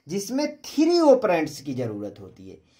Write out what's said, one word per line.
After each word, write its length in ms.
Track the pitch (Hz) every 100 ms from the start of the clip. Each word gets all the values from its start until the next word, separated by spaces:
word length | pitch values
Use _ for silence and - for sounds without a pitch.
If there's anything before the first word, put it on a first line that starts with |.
| -
जिसमें 380 | 190 196 262 294 294
थ्री 420 | - - 330 349
ऑपरेंड्स 580 | 311 254 208 170 151 -
की 120 | 147
जरूरत 460 | 123 117 104 104 98
होती 300 | 95 - 95
है। 80 | 90 _ _